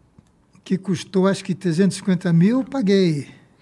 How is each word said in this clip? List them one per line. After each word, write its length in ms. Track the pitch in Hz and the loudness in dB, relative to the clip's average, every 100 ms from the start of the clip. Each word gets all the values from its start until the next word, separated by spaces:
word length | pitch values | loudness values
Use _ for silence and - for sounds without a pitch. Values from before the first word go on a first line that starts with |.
| _ _ _ _ _ _ | _ _ _ _ _ _
que 140 | - 185 | -6 -6
custou 480 | 190 170 - 196 190 | -4 -6 -4 0 0
acho 160 | 190 | -2
que 100 | - | -6
trezentos 420 | 180 185 160 196 - | -6 -4 0 0 0
e 20 | |
cinquenta 320 | - 180 180 | -2 -2 2
mil, 300 | 165 185 254 | 4 4 2
paguei. 640 | - 277 190 196 180 147 - - _ _ | -2 -4 0 2 2 -2 -8 -18 _ _